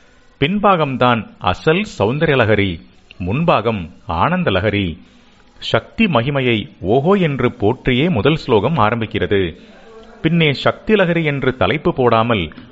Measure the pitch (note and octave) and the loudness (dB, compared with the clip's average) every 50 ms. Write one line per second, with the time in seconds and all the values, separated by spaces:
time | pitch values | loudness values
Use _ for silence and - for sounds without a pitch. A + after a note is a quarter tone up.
0 | _ _ _ _ _ - _ _ C#3 D#3+ G3+ G#3 G#3+ G3+ F#3 D#3+ D3+ C#3 C3 G#2+ | _ _ _ _ _ -20 _ _ -2 -2 0 0 2 2 2 2 0 -2 0 0
1 | B2 B2 A#2 A2 F#2+ - - - - F#2 F#2 - - D#3+ E3 G3 G#3+ - - - | 2 2 2 0 -2 -8 -14 -4 -4 -4 -2 0 0 2 2 2 -2 -4 -2 -2
2 | G2 A2 C3+ D3+ E3 D#3 C#3 B2+ A2 G#2+ G#2+ G2+ G2+ F#2 E2 D#2+ - - _ _ | 0 0 0 0 0 2 2 2 4 4 2 2 2 -2 -4 -8 -12 -20 _ _
3 | _ _ - - F2+ F2+ A2+ D3+ E3+ E3+ D3 A#2 G2+ A#2 A2 F#2+ E2 D#2 - - | _ _ -14 -8 -6 -4 -2 0 0 0 0 0 0 -2 -4 -4 -6 -10 -14 -14
4 | - G2 D#2+ F2+ A2 D3 F3+ F#3 E3 A#2+ F#2+ F2+ G#2+ G#2 G2+ G2+ G2 E2+ D2+ - | -10 -6 -2 -2 0 0 0 -2 -2 0 0 0 0 0 -2 -2 -2 -4 -6 -10
5 | - - - - - _ _ - - - _ - - - - A2+ - - - - | -16 -20 -20 -20 -20 _ _ -20 -20 -20 _ -14 -6 -4 -4 -4 -4 -6 -2 -2
6 | A3+ F#3 C#3 A#2 A#2+ D3 C#3+ C3+ B2+ B2 A#2 G#2 - - - - - F#2+ A#2 C#3 | 0 2 2 0 0 0 -2 -2 0 0 0 -2 -4 -8 -14 -8 -2 0 0 2
7 | C#3 F#3 G3+ G3 E3+ D3 C#3 B2 B2 A#2 - - G2 G#2+ B2+ - - C3+ B2 B2 | 2 2 2 2 0 -2 0 -2 -2 -2 -2 0 0 -2 -2 -2 -2 -2 0 0
8 | D#3 F#3 D3+ G#2 - C#3+ D#3+ - - C#3 A#2 G2+ F#2+ C#3+ E3 B2+ G#2 G#2+ A#2+ A#2 | 0 0 0 2 2 2 0 0 0 0 2 2 2 0 0 0 0 0 0 -2
9 | G#2+ - - F#2+ F2+ F2 G#2 G2 F#2 D#2+ - - - - - - - - - - | -4 -6 -2 -4 -2 0 0 0 0 -2 -6 -10 -18 -20 -20 -20 -20 -20 -20 -20
10 | - - - - - D#3+ E3+ E3+ D#3+ D3 B2+ - - A#2 - - - - A3 G3+ | -20 -20 -12 -4 -2 0 2 2 2 2 0 0 0 -2 -2 -2 0 0 2 2
11 | F3+ E3+ E3 E3+ D#3+ D3 C#3+ C3+ C3 B2+ B2 - F#3+ F#3+ D3+ D3+ - F3 - C3+ | 2 2 0 0 -2 -2 -2 0 -2 -2 0 0 0 0 0 0 -2 -2 0 2
12 | B2 A#2 A2+ A2+ A2+ A#2+ A2+ G2 D#2+ D2+ - - - - | 2 2 4 2 2 2 0 -2 -2 -6 -10 -16 -20 -20